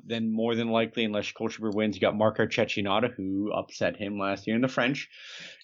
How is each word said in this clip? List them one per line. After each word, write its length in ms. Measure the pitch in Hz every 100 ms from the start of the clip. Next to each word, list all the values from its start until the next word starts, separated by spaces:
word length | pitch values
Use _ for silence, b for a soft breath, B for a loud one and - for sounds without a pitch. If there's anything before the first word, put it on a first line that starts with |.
| -
then 260 | 113 113
more 240 | 110 113 117
than 140 | 117
likely, 340 | 113 113 120
unless 280 | 110 104 101
Kohlschreiber 400 | - 113 113 110
wins, 220 | 101 107 95
you 60 |
got 140 | 104 104
Marco 300 | 107 107 107
Cecchinato, 680 | - 107 - 98 101 120
who 380 | - 95 98 104
upset 460 | - - - 95 -
him 200 | 98 104
last 300 | 98 95 104
year 80 | 113
in 60 |
the 60 | 131
French. 420 | 135 127 147 - B B B B B